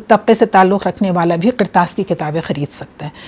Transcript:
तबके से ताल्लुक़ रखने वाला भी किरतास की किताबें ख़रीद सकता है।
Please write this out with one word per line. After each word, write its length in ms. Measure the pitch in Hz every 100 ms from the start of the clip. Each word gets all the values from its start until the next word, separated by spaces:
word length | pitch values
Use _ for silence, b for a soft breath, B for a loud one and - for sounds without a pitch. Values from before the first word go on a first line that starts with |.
| -
तबके 260 | 214 -
से 120 | 226 214
ताल्लुक़ 420 | 190 185 196 190
रखने 220 | - 196
वाला 260 | 180 170 170
भी 140 | 202
किरतास 440 | 247 190 190 175
की 80 | -
किताबें 400 | 190 170 156 160
ख़रीद 260 | - 143 143
सकता 380 | - - - 147
है। 60 | -